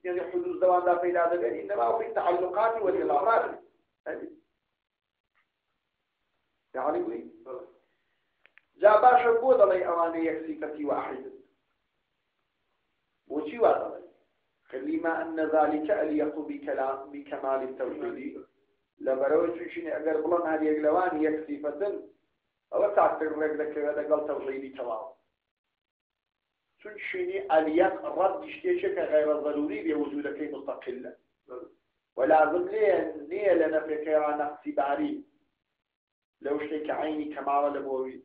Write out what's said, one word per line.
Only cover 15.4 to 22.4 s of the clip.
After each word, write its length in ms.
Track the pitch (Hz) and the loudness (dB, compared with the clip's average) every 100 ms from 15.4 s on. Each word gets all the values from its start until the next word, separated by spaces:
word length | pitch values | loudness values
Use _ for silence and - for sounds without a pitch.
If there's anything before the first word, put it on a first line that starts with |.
ذلك 500 | 151 156 151 151 151 | 2 4 4 2 0
أليق 480 | 151 151 151 151 151 | 0 0 0 -2 -4
بكلام، 720 | 147 143 147 131 135 135 143 | -8 -10 -6 -4 -4 -6 -10
بكمال 500 | 143 - 147 135 135 | -16 -12 -6 -2 -2
التوحيد. 840 | 131 131 127 - 359 - 285 - - _ _ _ _ _ | -4 -6 -6 -6 -8 -8 -10 -12 -18 _ _ _ _ _
لەبەرەوەی 540 | - 131 - 156 170 - | -4 0 2 2 2 -4
چونچینی 360 | 175 170 160 | -10 -8 -6
ئەگەر 220 | 151 156 156 | -4 0 0
بڵێن 220 | 170 170 160 | 2 0 0
هەر 160 | 156 | 0
یەک 160 | 156 151 | 2 2
لەوان 280 | 151 170 180 156 | 2 2 2 0
یەک 160 | 156 156 - | 0 0 -6
سیفەتن، 480 | 139 147 147 202 - - _ _ _ | -6 -6 -4 -4 -4 -12 _ _ _